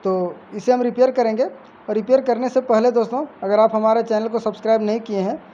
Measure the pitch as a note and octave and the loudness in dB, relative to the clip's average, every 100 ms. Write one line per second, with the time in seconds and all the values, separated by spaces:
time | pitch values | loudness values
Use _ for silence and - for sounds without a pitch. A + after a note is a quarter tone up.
0 | F#3+ F#3 F3+ F3+ - G3+ A3+ B3 B3 A#3 | -2 -2 -4 -8 -14 -6 0 0 0 2
1 | B3+ B3+ A3+ A3 D4+ - - - - G#3+ | 2 2 0 0 -4 -6 -20 -18 -4 -4
2 | G#3+ C4 C4 A3+ B3+ B3+ B3+ A3 B3 A#3 | 2 2 2 -2 0 -2 2 2 4 2
3 | A3+ B3 D4+ - G3 G#3 A3 A3 A3 A3+ | -2 -4 -8 -8 -2 2 2 2 2 2
4 | A3+ G#3+ A3+ A3 A3 G3+ A3 A3 G#3 A3+ | 0 -2 -2 -4 -4 -4 0 0 2 -2
5 | A3 G3+ F#3 A3 - | -2 -2 -2 -4 -10